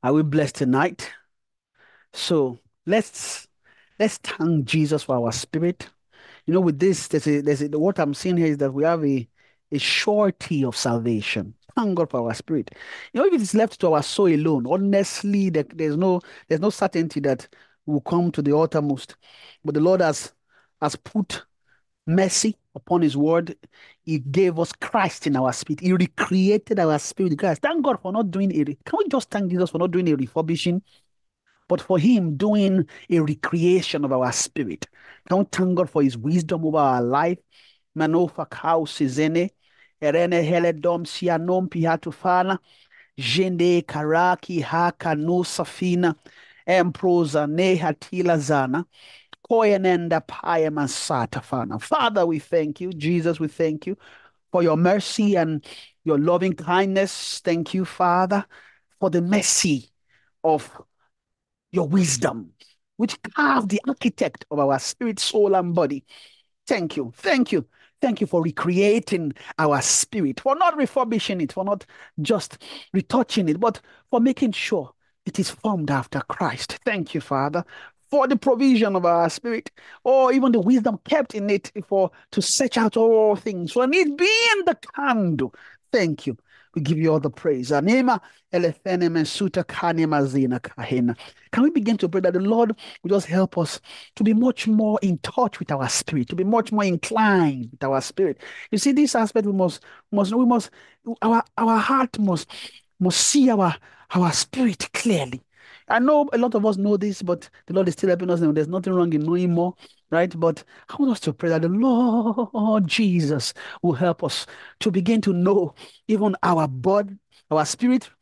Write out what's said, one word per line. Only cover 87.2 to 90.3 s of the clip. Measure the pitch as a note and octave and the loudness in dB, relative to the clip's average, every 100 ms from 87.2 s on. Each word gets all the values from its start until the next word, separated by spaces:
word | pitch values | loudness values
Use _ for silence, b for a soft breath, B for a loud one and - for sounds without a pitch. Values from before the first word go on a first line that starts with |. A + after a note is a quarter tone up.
| C#3 | 0
praise. | - - C3+ B2 | -4 -2 -2 0
Anima | C#3+ E3 B3 B3 G#3+ b b b | 0 4 2 2 0 b b b
elefene | F3 E3+ D#3 G3 F3+ F3 | -2 -2 -2 -4 0 0
mesuta | E3 D3+ - G3 F#3 E3 | 0 -2 -2 -2 -2 -6
kane | - F3 E3 D#3+ | -4 -2 0 2
mazina | D3 C#3 | 2 2